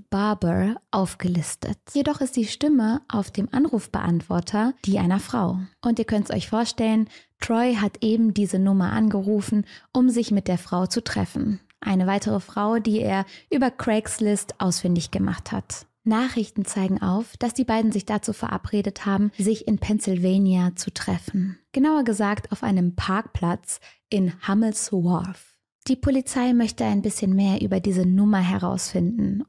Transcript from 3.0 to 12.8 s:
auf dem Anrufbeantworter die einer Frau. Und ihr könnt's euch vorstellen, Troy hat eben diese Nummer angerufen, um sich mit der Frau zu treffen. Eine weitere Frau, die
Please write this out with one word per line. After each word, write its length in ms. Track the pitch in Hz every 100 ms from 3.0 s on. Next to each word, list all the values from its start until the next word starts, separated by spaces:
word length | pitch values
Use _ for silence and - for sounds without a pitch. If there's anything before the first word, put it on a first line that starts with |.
| -
auf 240 | 214 190
dem 180 | - 196
Anrufbeantworter 1200 | 254 302 220 - 190 - 170 - 175 170 208 233 262 196
die 140 | 196
einer 200 | 175 190
Frau. 400 | - 240 180 185 190 _
Und 140 | 240 226
ihr 80 | 220
könnt's 240 | 214 208
euch 180 | 202 -
vorstellen, 600 | 220 233 - 220 220 214 - _ -
Troy 340 | - 226 247
hat 300 | 220 208 -
eben 320 | 220 226 226 202
diese 240 | 196 185
Nummer 320 | 196 196 175
angerufen, 760 | 220 220 202 196 214 202 208 - - _
um 160 | 254 254
sich 200 | 233 220
mit 180 | 202 185
der 120 | 175
Frau 260 | - 180 185
zu 180 | 233
treffen. 560 | - 208 185 - 214 190 _ _
Eine 260 | 208 190 185
weitere 340 | 202 214 202
Frau, 380 | - 208 208
die 220 | 233